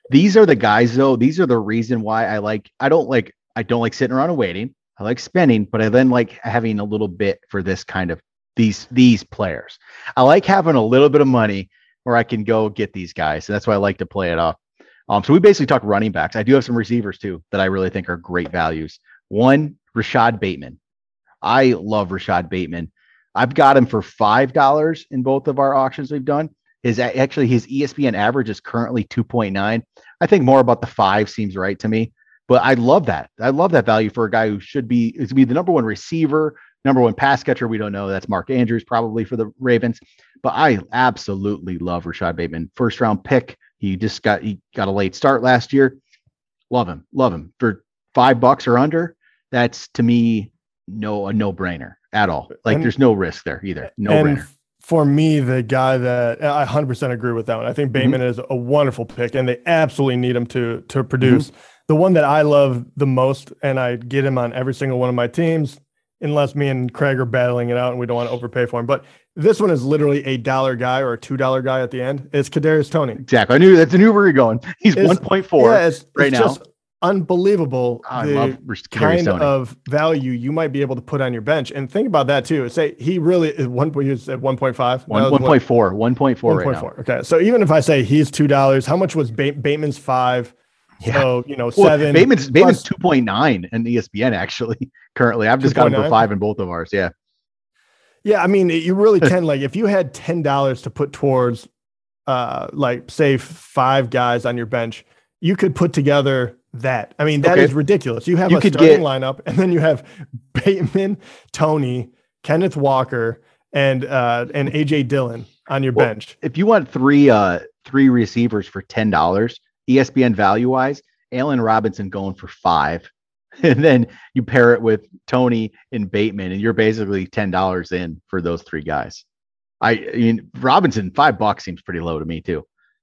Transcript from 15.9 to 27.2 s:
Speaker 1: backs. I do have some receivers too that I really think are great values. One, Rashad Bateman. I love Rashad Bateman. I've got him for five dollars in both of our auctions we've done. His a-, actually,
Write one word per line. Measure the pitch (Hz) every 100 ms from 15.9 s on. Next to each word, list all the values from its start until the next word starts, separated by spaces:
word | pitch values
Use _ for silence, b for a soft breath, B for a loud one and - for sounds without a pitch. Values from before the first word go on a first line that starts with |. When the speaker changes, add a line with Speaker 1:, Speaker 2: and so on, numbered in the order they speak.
| 101 107
Speaker 1:
backs. | 90 78 113
I |
do | 107
have | 135
some | 120 117
receivers | 107 120 104 -
too | 101 85 _
that | 98
I | 95
really | 95 92
think | 98 87
are | 87
great | 85 87 82
values. | 90 80 80 78 - b b _
One, | 101 127 143 147 - _ 113
Rashad | - 131 113 110
Bateman. | 98 73 65 - _ _ _ _ _ _
I | - 127 131
love | 101 101 107 90
Rashad | 92 - 90 82
Bateman. | 92 90 85 80 _ _ _ _
I've | 98 123
got | 143 139 139
him | 120
for | 110
five | - - 107 113 135
dollars | 147 139 151 156 160 -
in | 135
both | 127 135 135
of | 135
our | 139
auctions | 139 131 - 131
we've | 147
done. | 131 143 156 _ _ _
His | 123 113
a-, | 123
actually, | 131